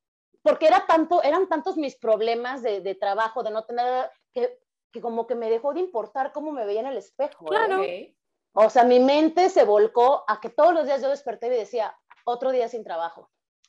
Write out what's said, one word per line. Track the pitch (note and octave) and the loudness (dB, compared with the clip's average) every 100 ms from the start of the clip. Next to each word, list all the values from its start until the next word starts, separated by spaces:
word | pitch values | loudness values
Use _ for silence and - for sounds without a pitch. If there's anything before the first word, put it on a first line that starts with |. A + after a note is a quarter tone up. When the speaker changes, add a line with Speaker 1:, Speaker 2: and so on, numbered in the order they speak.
| _ _ _ _ | _ _ _ _
Speaker 1:
porque | D4+ C4+ D#4 | -2 2 4
era | F#4 G4 | 2 4
tanto, | E4 D#4 F4 | 2 2 2
eran | C4+ E4 F#4 | 2 0 0
tantos | D#4+ C4+ D#4 | -4 -4 -6
mis | C#4 - | -6 -6
problemas | A3+ G#3+ A3 A#3 B3 C4+ | -2 0 0 -4 -6 -6
de, | A#3 G3+ | -6 -4
de | F#3 F#3+ | -6 -6
trabajo, | G3+ G3 A3 A#3 | -4 -2 -4 -4
de | A3 | -6
no | G#3+ A3 | -6 -6
tener, | A#3+ B3 B3+ - - _ | -4 -2 -2 -4 -10 _
que, | - B3 B3 _ _ _ | -6 -6 -6 _ _ _
que | A#3 | -12
como | A3+ A3+ A3+ | -8 -6 -6
que | A#3+ | -6
me | A3 | -2
dejó | A3+ C#4 D#4 | -2 -2 -4
de | |
importar | F#4 A#3 G#3 C4+ C4+ | -4 -6 -6 -6 -6
cómo | D4 D4 | -8 -10
me | C#4+ G#3 | -8 -6
veía | G#3 | -6
en | B3+ | -6
el | B3 | -8
espejo, | - - C#4 - - | -10 -8 -8 -8 -4
¿eh? | G#4+ | -2
Speaker 2:
Claro. | A4 F#4+ | 0 -2
Speaker 3:
Ok. | F#4+ F3+ C#4 _ _ _ _ | -4 -8 -16 _ _ _ _
Speaker 1:
O | - A3 | 2 4
sea, | B3+ | 6
mi | B3 B3 | 6 6
mente | C4 C#4+ D#4 D#4+ F#4 | 6 4 2 2 2
se | F#4 A3 | 4 4
volcó | G#3 G#3+ A#3+ B3 C#4 - | 6 4 4 4 2 0
a | G#3+ | -6
que | A3+ | -4
todos | - D#4 | 2 4
los | E4 C#4 | 4 0
días | C#4 | -2
yo | C4 | -2
desperté | C#4 B3 G#3+ A#3 | -4 -6 -8 -4
y | |
decía, | B3 G3+ A#3 - - _ _ - | -4 -4 -4 -6 -8 _ _ -8
"Otro | A#3+ C4 | -4 -2
día | B3+ A#3 | 0 -2
sin | A#3 | -6
trabajo, | G#3+ E3+ E3 - - _ _ _ | -8 -8 -8 -10 -20 _ _ _